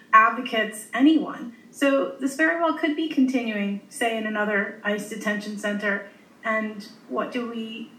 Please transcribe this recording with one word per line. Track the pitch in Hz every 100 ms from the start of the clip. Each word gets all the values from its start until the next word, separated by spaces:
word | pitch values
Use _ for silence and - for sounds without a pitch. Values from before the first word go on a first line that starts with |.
| -
advocates, | 214 226 233 240 226 214 - -
anyone. | 226 285 311 - - - - -
So | - 277 269 - -
this | 262
very | - 320 339
well | 330 302
could | 320 302
be | 320
continuing, | - 262 254 226 208 202 202 -
say, | - 233 226
in | 220
another | 214 208 208 202 -
ice | 208 208 -
detention | 220 214 208 208 208
center. | 214 202 208 202 - - - _
And | 226 220 214 208 - - -
what | 240 202
do | 247 233
we, | 233 220 226 233